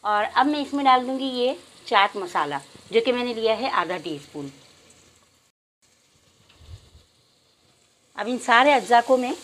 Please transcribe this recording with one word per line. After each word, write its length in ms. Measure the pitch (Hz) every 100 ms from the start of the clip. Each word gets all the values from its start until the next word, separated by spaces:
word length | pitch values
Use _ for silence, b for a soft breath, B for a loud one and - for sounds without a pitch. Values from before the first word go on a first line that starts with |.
और 200 | 202 208
अब 220 | 214 - 269
मैं 160 | 294
इसमें 220 | 277 285 277
डाल 200 | 254 254
दूँगी 200 | 262 269
ये 300 | 254 247 339 - - -
चाट 280 | 220 202 208
मसाला 420 | 180 180 147 143 - - -
जो 100 | 202
कि 100 | 233
मैंने 220 | 247 247
लिया 200 | 226 220 214
है 140 | 262
आधा 240 | - 170 180
teaspoon। 520 | 160 147 147 151 143 139 _ _ _ _ _ _ _ _ _ _ _ _ _ _ _ _ _ _ _ _ - - _ _ _ _ _ _ _ _ _ _ _ _ _ -
अब 100 | 208
इन 100 | 247
सारे 340 | - 233 269
अज्जा 280 | 277 190 240
को 160 | 233 262
मैं 180 | 247 339